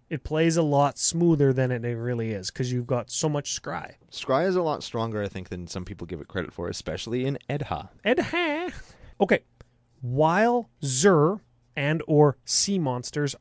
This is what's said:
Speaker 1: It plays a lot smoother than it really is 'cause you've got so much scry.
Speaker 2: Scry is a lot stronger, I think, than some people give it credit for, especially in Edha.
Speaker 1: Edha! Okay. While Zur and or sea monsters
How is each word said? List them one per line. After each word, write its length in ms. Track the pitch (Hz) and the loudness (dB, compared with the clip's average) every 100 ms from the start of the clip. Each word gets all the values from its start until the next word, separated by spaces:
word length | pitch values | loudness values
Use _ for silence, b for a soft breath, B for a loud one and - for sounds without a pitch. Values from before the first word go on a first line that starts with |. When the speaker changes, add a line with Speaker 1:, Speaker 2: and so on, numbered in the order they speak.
| - | -10
Speaker 1:
It 140 | 160 | -10
plays 320 | - 156 165 165 | -4 2 2 4
a 40 | |
lot 340 | 151 143 143 - | 2 4 2 0
smoother 520 | - 165 170 156 139 | -2 2 4 6 4
than 180 | 131 127 | 4 0
it 120 | 123 | 0
really 480 | 120 117 120 120 113 | -4 -4 -4 -2 -2
is 180 | 101 92 | -4 -6
'cause 200 | - 127 | -6 -2
you've 140 | 123 120 | -2 -2
got 220 | 123 107 | -4 -4
so 160 | - 156 | -4 -2
much 300 | 147 - - | -2 -4 -8
scry. 340 | - 170 156 - _ | -8 -10 -10 -18 _
Speaker 2:
Scry 360 | - - 131 185 | -10 0 2 2
is 80 | 185 | 2
a 60 | |
lot 220 | 165 139 | 0 -2
stronger, 380 | - 117 113 107 | -4 -4 -4 -2
I 40 | 101 | -4
think, 220 | 95 90 | -6 -10
than 160 | 90 87 | -10 -8
some 160 | 95 90 | -10 -10
people 200 | 95 85 | -12 -10
give 120 | 82 | -10
it 60 | 71 | -8
credit 240 | 95 82 | -6 -6
for, 140 | - 90 | -6 -6
especially 580 | - - 78 - 123 131 | -6 -6 -8 -4 -2 -2
in 120 | 139 - | -4 -6
Edha. 400 | 143 135 76 - - 208 | -6 -4 -6 -8 -6 -2
Speaker 1:
Edha! 640 | 330 - 339 330 294 349 - B B B B | 0 0 -2 -2 -2 -6 -10 B B B B
Okay. 200 | 196 - _ _ - _ _ - | 0 0 _ _ -20 _ _ -12
While 680 | 120 131 156 185 226 240 - - | -4 2 4 4 2 2 -4 -8
Zur 580 | 143 127 196 165 156 208 _ _ _ - | -4 4 6 6 4 0 _ _ _ -4
and 260 | 143 160 - | -2 -2 2
or 300 | 147 147 - - | 6 6 4 -2
sea 320 | - - 196 | -2 0 0
monsters 560 | 143 123 - 151 143 - | 0 -2 -6 -4 -4 -4